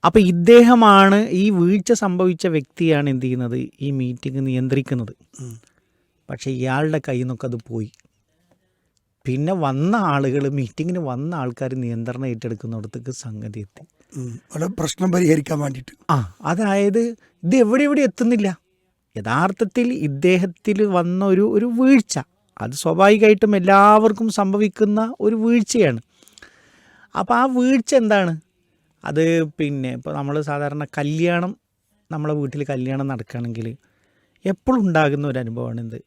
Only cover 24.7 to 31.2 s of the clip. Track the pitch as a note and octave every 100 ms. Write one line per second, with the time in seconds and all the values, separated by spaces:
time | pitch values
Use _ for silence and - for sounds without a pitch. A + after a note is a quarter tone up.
24.7 | - G#3 G#3 A3+ C4 G#3 A3+ A3 A#3+ G#3
25.7 | A#3+ F3 A#2 _ _ _ _ - _ _
26.7 | _ _ _ _ - F#3+ A#3 C4 B3+ B3
27.7 | C4+ - C#4 A3 G#3 F3+ D#3+ _ _ _
28.7 | _ _ _ - C#3+ E3 E3 D#3+ - D3+
29.7 | C#3+ B2+ B2 C3 D3 C#3 D3 D3 C#3+ C#3+
30.7 | D3 D3 - C#3+ D#3